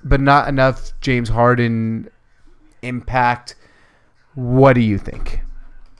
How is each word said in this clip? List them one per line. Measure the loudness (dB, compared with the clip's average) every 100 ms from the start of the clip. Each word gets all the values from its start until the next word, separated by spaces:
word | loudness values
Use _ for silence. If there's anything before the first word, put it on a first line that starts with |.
but | -2 2
not | 4 2 2
enough | 0 0 0 -8 -8
James | -2 -2 0
Harden | 2 2 2 0 -2 -4 -6 -10 _ _ _ -20 -20 _ _
impact. | -10 -10 -4 0 0 0 -8 -20 _ _ _ _ _ _ _
What | -8 0 4 6
do | 6
you | 2 0
think? | -6 -8 -4 -4 -6 -12 -18 -20 -20